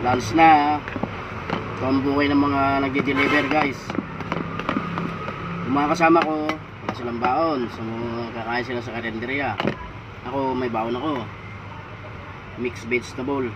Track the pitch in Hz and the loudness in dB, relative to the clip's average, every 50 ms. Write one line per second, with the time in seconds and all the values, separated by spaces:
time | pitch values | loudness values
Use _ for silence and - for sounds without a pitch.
0 | - - - 127 - - 170 160 165 165 156 147 147 147 151 147 - - - - | 4 2 2 2 0 2 6 8 10 10 10 10 8 4 2 0 -2 -6 -4 -4
1 | - - - - - - - - - - - - - - - - 131 131 135 135 | -4 -4 -6 -8 -8 -8 -8 -8 -6 -4 -4 -4 -4 -6 -4 -2 0 2 2 4
2 | 131 143 139 143 147 143 143 143 143 143 139 139 139 139 139 139 139 135 131 139 | 4 4 4 4 4 6 6 4 4 4 4 4 4 4 4 2 2 2 0 0
3 | 135 139 135 135 139 135 143 147 139 135 151 151 151 143 127 - - - - - | 2 2 2 2 2 4 4 2 2 4 2 2 2 2 -2 -4 -8 -6 -6 -6
4 | - - - - - - - - - - - - - - - - - - - - | -6 -6 -8 -8 -6 -4 -4 -4 -4 -4 -6 -4 -4 -2 -2 -2 -2 -2 -4 -4
5 | - - - - - - - - - - - - - 117 127 143 147 151 165 170 | -4 -4 -4 -6 -8 -8 -8 -8 -8 -8 -6 -6 -2 0 2 2 2 2 4 4
6 | 165 165 165 170 165 160 156 156 151 156 156 - - - - - - - - - | 6 8 8 8 6 4 0 -2 -2 -4 -4 -6 -8 -14 -14 -8 -8 -8 -6 -6
7 | 123 120 117 117 120 123 127 151 165 165 151 135 120 110 - - 113 110 113 113 | -6 -6 -4 0 0 2 2 2 2 2 2 0 -2 -4 -6 -8 -8 -6 -6 -6
8 | 117 117 117 117 117 113 - 117 110 113 120 123 120 120 127 120 110 123 113 117 | -6 -6 -4 -6 -6 -6 -8 -8 -6 -4 -2 -4 -2 -2 -6 -6 -6 -6 -8 -6
9 | 110 113 110 113 113 120 135 143 143 123 101 - - - - - - - - - | -6 -6 -6 -6 -6 -4 -4 -2 -2 -2 -2 -2 -2 -2 -2 -4 -10 -12 -12 -14
10 | - - - - - 120 131 139 135 131 131 127 127 123 113 113 113 117 120 123 | -14 -14 -14 -12 -10 -6 -4 -2 0 0 0 0 -2 -2 -2 -2 -2 -2 -2 -2
11 | 135 156 147 123 107 107 - - - - - - - - - - - - - - | -2 -2 -2 -2 -4 -8 -12 -12 -14 -14 -14 -12 -12 -12 -12 -12 -12 -14 -14 -14
12 | - - - - - - - - - - - 113 120 123 120 - - 113 123 120 | -14 -14 -12 -14 -14 -14 -14 -14 -14 -14 -8 -6 -4 -4 -4 -6 -4 0 0 0
13 | 117 - - - 127 135 143 135 127 117 101 | 0 -2 -6 -6 -2 -2 0 0 -2 -2 -4